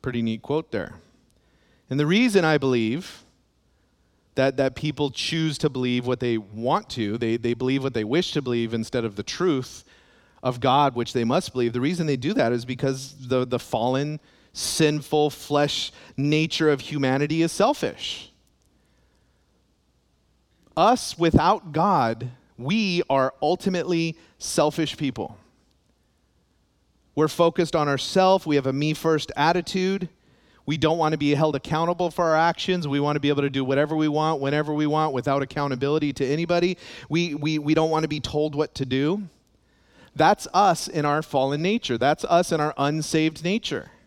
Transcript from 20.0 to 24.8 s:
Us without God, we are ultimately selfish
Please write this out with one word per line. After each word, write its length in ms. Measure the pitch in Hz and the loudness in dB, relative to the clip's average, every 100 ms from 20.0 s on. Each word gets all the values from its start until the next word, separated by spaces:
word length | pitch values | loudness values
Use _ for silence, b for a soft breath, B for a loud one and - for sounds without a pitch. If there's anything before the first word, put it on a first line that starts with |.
| _ _ _ _ _ _ _ - | _ _ _ _ _ _ _ 2
Us 400 | 190 247 - - | 4 4 -2 0
without 560 | 165 - 165 202 175 | 4 6 6 2 0
God, 560 | 151 190 175 117 113 120 123 _ - | 0 4 4 2 0 -8 -14 _ -10
we 460 | 123 214 202 175 - | -2 0 0 0 2
are 240 | 135 131 - | 2 2 0
ultimately 760 | 151 180 196 180 151 170 165 156 b b | -2 0 0 -2 0 0 -2 -6 b b
selfish 580 | - - 151 147 | -4 2 2 2